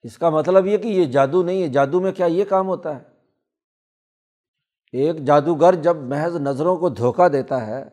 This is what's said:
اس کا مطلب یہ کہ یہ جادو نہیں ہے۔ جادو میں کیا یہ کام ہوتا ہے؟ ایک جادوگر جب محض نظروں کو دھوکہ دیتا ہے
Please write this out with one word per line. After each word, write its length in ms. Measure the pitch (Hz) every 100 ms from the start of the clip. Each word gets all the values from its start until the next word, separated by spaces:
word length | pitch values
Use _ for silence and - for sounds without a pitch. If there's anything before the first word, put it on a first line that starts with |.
اس 160 | 123 -
کا 120 | 165
مطلب 360 | 156 151 190 190
یہ 120 | 208
کہ 100 | 233
یہ 160 | 190
جادو 380 | 160 131 135 175
نہیں 200 | 175 190
ہے۔ 60 | 170
جادو 320 | 131 139 175
میں 120 | 190
کیا 140 | 185 175
یہ 180 | 170
کام 240 | 202 190 190
ہوتا 280 | 180 160 139
ہے؟ 140 | _ _ _ _ _ _ _ _ _ _ _ _ _ _ _ _ _ _ _
ایک 320 | 127 147 165
جادوگر 500 | 135 147 147 160 165
جب 220 | 180 160 165
محض 400 | 127 143 170 170
نظروں 400 | 139 131 165 180
کو 120 | 175
دھوکہ 400 | 104 123 120 180
دیتا 380 | 143 131 135 107
ہے 220 | 123 -